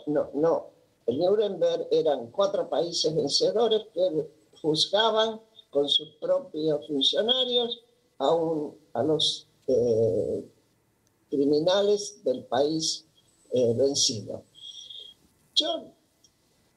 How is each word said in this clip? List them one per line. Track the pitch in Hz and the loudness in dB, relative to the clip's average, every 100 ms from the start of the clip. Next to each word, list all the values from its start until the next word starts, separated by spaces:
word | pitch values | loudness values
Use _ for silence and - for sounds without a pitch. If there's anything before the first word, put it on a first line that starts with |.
No, | - 147 - | -2 -2 -2
no. | 135 165 156 - - _ _ - | 0 0 0 -4 -18 _ _ -6
El | 131 | 0
Nuremberg | 180 208 208 180 170 165 - | 2 2 0 0 0 0 0
eran | 160 156 135 117 | 0 2 0 -2
cuatro | - 196 190 - | -2 0 0 -2
países | 139 170 170 160 | -2 -2 -2 -2
vencedores | 156 131 - 170 202 233 214 - | 0 0 0 0 2 2 0 -2
que | 170 185 156 - - _ - | -2 0 0 -6 -10 _ -6
juzgaban | 156 156 - 202 226 214 226 220 - - - | -2 0 2 4 4 4 0 -2 -12 -20 -4
con | 143 143 | 0 2
sus | 151 151 - | 0 -2 -6
propios | 170 185 - 156 156 147 - | -2 -2 -2 -2 0 0 -2
funcionarios | 143 143 - 220 254 247 240 233 - _ _ _ - | 0 0 2 2 0 0 0 -2 -6 _ _ _ -2
a | 135 | 0
un, | 165 165 156 147 - _ | 2 0 -2 -6 -10 _
a | 117 | -2
los, | 147 151 - - - _ - | 0 0 -2 -4 -12 _ 0
eh, | 123 120 113 113 101 - 101 - _ _ _ _ _ _ _ _ | 2 4 2 2 0 -2 -4 -8 _ _ _ _ _ _ _ _
criminales | 143 143 147 170 196 202 208 - - | 0 2 2 2 2 2 0 -4 -6
del | 131 123 | -4 -4
país, | - 120 147 160 160 - - _ _ _ - | -2 -2 0 -2 -4 -6 -12 _ _ _ -4
eh, | 123 120 | 0 2
vencido. | 117 139 147 - 113 - - - - - - - - - - _ _ _ | 2 0 2 -2 -2 -8 -12 -14 -20 -20 -18 -18 -18 -20 -20 _ _ _
Yo | - 311 320 - - _ _ _ _ _ _ _ | -2 -2 -4 -8 -20 _ _ _ _ _ _ _